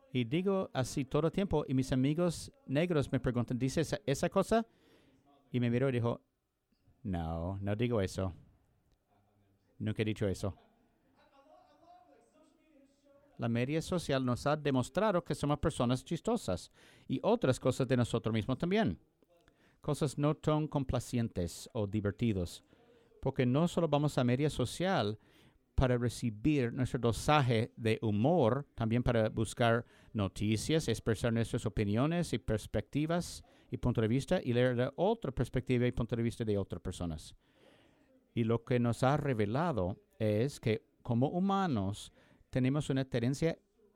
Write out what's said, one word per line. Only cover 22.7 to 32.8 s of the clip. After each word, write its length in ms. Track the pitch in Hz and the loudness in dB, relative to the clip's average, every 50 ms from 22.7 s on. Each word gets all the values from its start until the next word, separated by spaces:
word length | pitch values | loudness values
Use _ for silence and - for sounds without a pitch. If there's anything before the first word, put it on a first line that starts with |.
| _ _ _ _ - _ _ _ _ - | _ _ _ _ -20 _ _ _ _ -8
porque 260 | - 139 - - 127 | -6 -4 0 0 2
no 200 | 123 127 147 170 | 2 2 2 2
solo 220 | 170 - 185 170 156 | 2 2 0 0 2
vamos 280 | 147 143 151 143 - | 2 4 2 2 2
a 60 | 143 127 | 2 2
media 260 | 120 123 127 151 147 | 2 2 2 2 0
social 680 | - - 123 - - - 170 190 190 143 107 104 110 - _ _ _ - - - _ _ _ _ - | 0 0 -2 -2 -2 -2 -2 0 0 0 0 -2 -4 -6 _ _ _ -20 -20 -20 _ _ _ _ -2
para 240 | - 139 127 123 120 | 0 2 2 2 2
recibir 760 | 120 117 - - - 117 104 107 110 151 151 139 123 117 123 | 0 -2 -2 -2 -4 -4 -4 0 0 2 2 4 2 0 0
nuestro 280 | 135 123 - - 127 | 0 -2 -2 0 0
dosaje 720 | 113 117 107 - - - 151 151 131 120 117 110 120 - - | 2 2 0 0 2 4 4 4 6 4 4 2 2 0 -4
de 220 | - 117 110 110 - | -2 0 0 0 2
humor, 640 | - 110 104 101 113 147 180 175 127 110 123 139 147 _ - | 2 0 2 4 4 4 4 6 4 4 4 2 -2 _ -6
también 260 | - 117 110 113 120 123 | -4 -2 0 0 0 2
para 260 | 131 117 113 110 113 | 2 2 2 2 2
buscar 560 | - 110 113 - - - 123 117 117 120 - - - - - - - | 0 -2 -4 -2 0 2 2 4 4 2 0 -4 -14 -20 -18 -8 -2
noticias, 720 | 110 98 92 - - 107 104 110 104 - - 156 160 156 | -2 -2 -2 -2 -2 0 0 0 0 0 0 0 0 2
expresar 460 | - 110 - - 120 107 - - 120 113 | 0 -2 -2 0 -2 0 0 0 0 0
nuestras 340 | 113 117 - - 117 - | 0 0 0 -2 -2 -2
opiniones 640 | 110 - - 107 101 104 113 135 156 170 175 165 - - | -2 -2 0 0 2 2 2 2 2 0 -2 -2 -2 -4
y 60 | 117 | -4
perspectivas 1040 | - - 110 104 - - - 110 | -2 -2 -4 -4 -4 -4 -4 -4